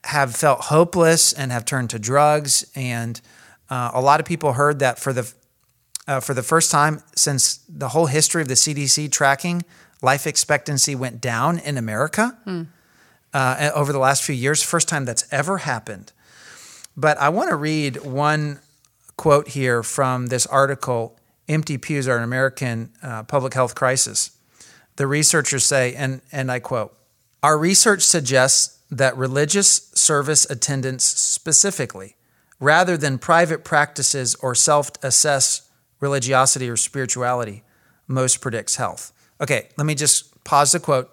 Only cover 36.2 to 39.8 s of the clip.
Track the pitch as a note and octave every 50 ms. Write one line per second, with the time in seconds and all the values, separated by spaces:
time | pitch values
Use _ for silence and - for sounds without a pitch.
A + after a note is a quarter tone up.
36.2 | A#2 B2+ C3+ C3 C3 C3 - C3+ B2+ A#2+ A#2 A2 - - - C#3 C3 A#2+ - B2
37.2 | B2 B2 B2 B2 A#2+ G#2+ G2 A2 _ _ _ _ _ _ _ _ _ - C3 C3
38.2 | C3 B2+ - - - C3+ A2+ A2+ G2+ - - - B2 F#2 - - - - _ _
39.2 | _ _ _ _ D3+ C#3+ C#3+ A2+ - _ _ -